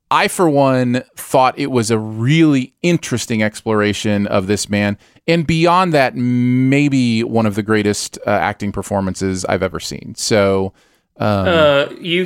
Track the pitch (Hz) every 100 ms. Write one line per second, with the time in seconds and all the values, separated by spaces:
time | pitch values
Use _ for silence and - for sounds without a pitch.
0 | - 151 202 - 170 139 135 127 123 127
1 | - - - 139 127 135 135 127 113 110
2 | 110 110 123 160 160 135 127 _ 175 165
3 | - 120 - 110 107 - 113 107 104 98
4 | 110 101 101 101 95 101 - 104 104 104
5 | _ _ - 170 147 160 170 175 180 147
6 | 127 127 123 123 123 127 131 139 147 135
7 | 120 110 117 113 110 104 101 107 104 101
8 | - - - 101 90 - 101 98 - 101
9 | 95 - 95 92 - 95 92 82 - 71
10 | - - - 107 98 98 95 - _ _
11 | _ - 107 101 185 165 147 139 - -
12 | 175 175